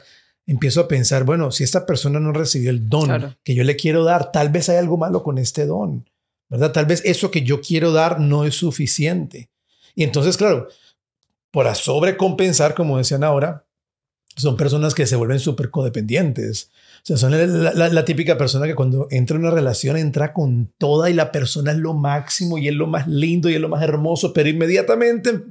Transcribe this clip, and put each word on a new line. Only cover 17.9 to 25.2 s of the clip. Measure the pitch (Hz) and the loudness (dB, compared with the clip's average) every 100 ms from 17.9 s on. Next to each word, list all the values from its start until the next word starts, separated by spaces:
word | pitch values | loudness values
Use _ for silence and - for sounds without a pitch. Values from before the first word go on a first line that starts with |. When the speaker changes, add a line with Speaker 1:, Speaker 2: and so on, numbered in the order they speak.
| 160 | 2
Speaker 1:
típica | 160 160 170 165 | 2 0 0 0
persona | 135 135 151 | 0 0 -2
que | |
cuando | 147 131 131 143 | 0 0 0 0
entra | 131 123 156 | 0 0 0
en | |
una | 165 | 0
relación | 165 131 120 135 156 | 2 0 0 -2 0
entra | 156 139 151 | 0 -2 -2
con | 175 143 120 113 - | -2 0 0 -2 -2
toda | 147 151 175 | 0 2 2
y | |
la | 170 156 | 2 0
persona | 151 127 151 143 | -2 -4 -2 -2
es | 156 | -2
lo | 160 | -2
máximo | 151 143 143 139 - 180 160 | -2 -2 -2 -4 -4 -2 -2
y | 143 | -2
es | |
lo | 147 160 | -2 -2
más | 160 151 | -2 -2
lindo | 143 165 175 165 | 0 0 2 2
y | |
es | 156 | 0
lo | - | -2
más | 147 | 0
hermoso, | 156 151 156 165 180 | 0 0 0 -2 0
pero | - 147 | 0 0
inmediatamente | 156 165 208 - 233 240 233 | 0 2 2 2 2 2 2